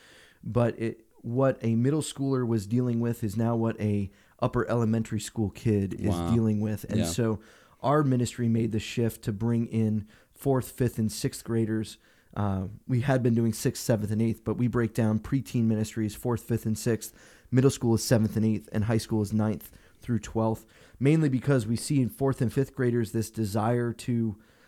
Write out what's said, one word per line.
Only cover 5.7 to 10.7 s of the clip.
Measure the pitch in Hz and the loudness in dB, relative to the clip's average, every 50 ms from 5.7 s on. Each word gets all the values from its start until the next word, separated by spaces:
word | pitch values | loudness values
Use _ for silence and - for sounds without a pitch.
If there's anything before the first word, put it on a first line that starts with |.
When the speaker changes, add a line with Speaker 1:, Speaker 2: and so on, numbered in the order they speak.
| 107 101 98 92 - | 2 4 2 0 -2
Speaker 1:
is | - - - - | -2 -2 -2 0
Speaker 2:
Wow. | 85 85 85 113 | 0 0 2 2
Speaker 1:
dealing | 117 113 110 107 104 | 2 4 2 2 0
with. | 107 107 107 101 - | 0 -2 -4 -6 -6
And | - - 95 | -4 -2 0
Speaker 2:
Yeah. | 85 | 0
Speaker 1:
so | 85 85 117 117 113 110 101 - - - - - - - _ | 0 0 0 0 0 0 -2 -6 -16 -20 -20 -20 -20 -20 _
our | - 120 143 151 151 | -2 0 2 2 2
ministry | 135 131 123 120 113 - - 123 117 | 2 2 2 0 -2 -2 -2 0 2
made | 113 113 113 113 | 2 2 2 0
the | 104 110 | -2 -4
shift | - - - - 117 113 - - - | -4 -4 -2 0 0 0 -2 -4 -6
to | - 110 | -6 -4
bring | 98 113 117 117 117 117 - | -2 0 0 0 0 0 0
in | - 113 113 110 107 107 104 - - - _ _ _ | 0 0 2 2 0 -2 -4 -6 -18 -20 _ _ _
fourth, | - - 139 135 131 120 | -4 0 2 2 2 0
fifth, | - | -4